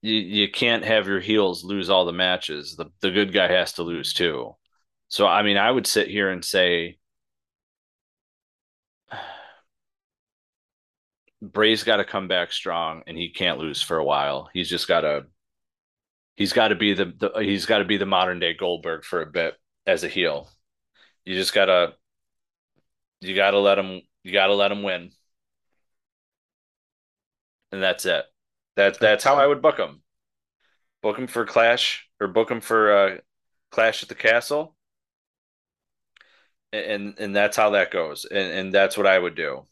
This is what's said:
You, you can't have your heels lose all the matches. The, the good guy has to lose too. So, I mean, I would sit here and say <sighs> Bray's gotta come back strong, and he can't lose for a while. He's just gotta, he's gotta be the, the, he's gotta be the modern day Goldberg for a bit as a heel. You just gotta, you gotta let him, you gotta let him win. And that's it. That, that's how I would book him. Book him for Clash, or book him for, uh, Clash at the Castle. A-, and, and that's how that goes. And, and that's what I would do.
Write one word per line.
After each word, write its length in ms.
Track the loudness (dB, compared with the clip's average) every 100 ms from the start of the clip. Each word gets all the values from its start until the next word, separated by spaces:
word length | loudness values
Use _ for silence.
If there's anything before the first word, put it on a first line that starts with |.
You, 120 | -2
you 360 | -2 -2 0 0
can't 340 | 0 0 0
have 220 | 2 0 2
your 140 | -4
heels 420 | 0 2 2 -2
lose 260 | -6 -6 2
all 140 | 2
the 80 | 2
matches. 640 | 0 0 -2 -4 -10 -12
The, 120 | -14 -14 _
the 100 | -2
good 200 | 0 0
guy 140 | 2 2
has 260 | 2 0
to 80 | -6
lose 300 | -8 -6 -6
too. 440 | -2 -2 -2 -10 -16 _ _ _ _ _
So, 180 | 0 2
I 160 | 2
mean, 140 | 2 2
I 120 | 2
would 180 | 0 0
sit 200 | 0 0
here 220 | -2 -2
and 140 | -4
say 540 | -4 2 2 2 -4 -12 _ _ _ _ _ _ _ _ _ _ _ _ _ _ _ _ _ _ _ _ _
<sighs> 80 | -18 -16 -18 -20 _ _ _ _ _ _ _ _ _ _ _ _ _ _ _ _ _ _ _
Bray's 400 | -12 0 2 2
gotta 220 | 2 0
come 240 | 0 -6 -4
back 240 | -4 -2
strong, 500 | -6 -6 -4 -4 -8 -14
and 100 | -10
he 140 | -10
can't 280 | -4 -4 -2
lose 240 | -6 -8
for 140 | -4 -2
a 60 |
while. 440 | 0 0 -2 -6 -8
He's 160 | -8 -4
just 160 | -6 0
gotta, 400 | 0 0 -4 -6 _ _ _ _ _ _ _ _ _ _ _
he's 160 | -2
gotta 240 | 2 2 2
be 180 | 0
the, 120 | 0 -4 -4
the, 220 | -4 -2
he's 260 | -2 -4 0
gotta 180 | 0
be 120 | 2 -2
the 100 | 0
modern 320 | 0 0 0
day 160 | -4
Goldberg 500 | -4 -4 -4 -6 -8
for 160 | -6 -6
a 60 | -4
bit 300 | -4 -4 -6 _ _ -2
as 180 | -2
a 40 | -2
heel. 400 | -2 -2 -2 -10 _ _ _ _ _ _ _
You 100 | -8
just 180 | -4 -2
gotta, 420 | 2 4 4 2 -4 _ _ _ _ _ _ _ _ _ _ _ _
you 140 | -6
gotta 240 | 2 4 4
let 200 | 4 4
him, 220 | 0 -8 _ _
you 100 | -4
gotta 220 | 0 2
let 180 | 4 2
him 100 | 0
win. 280 | -6 -6 -10 _ _ _ _ _ _ _ _ _ _ _ _ _ _ _ _ _ _ _ _ _ _ _ _ _ _
And 100 | -2
that's 240 | 0 0 0
it. 180 | -2 -4 _ _ _ _ 2
That, 240 | 2 4
that's 240 | 4 4
how 100 | 4
I 120 | 4 4
would 140 | 4
book 180 | 2 0
him. 240 | -6 -8 _ _ _ _ _ _ _ _ _ _
Book 160 | -6 -6
him 80 | -6
for 180 | -4
Clash, 640 | 0 4 4 4 0 -4 -12 _
or 80 | -2
book 220 | 0 0
him 100 | -2
for, 320 | 0 2 6
uh, 240 | 6 4 0 _ _ _ _ _
Clash 320 | 0 0 0
at 60 | -10
the 60 |
Castle. 600 | -2 2 2 2 -4 -6 _ _ _ _ _ _ _ _ _ _ _ _ _ _ _ _ _ _ _ _
A-, 220 | -10 -6
and, 240 | -8 -8 -10
and 160 | -4 0
that's 200 | 0 4
how 140 | 4
that 200 | 4 2
goes. 340 | -2 -4 -8
And, 280 | -8 -4 -4
and 200 | -6 0
that's 240 | 2 2 2
what 100 | 4
I 120 | 4
would 160 | 2
do. 320 | -4 -8 -8 -14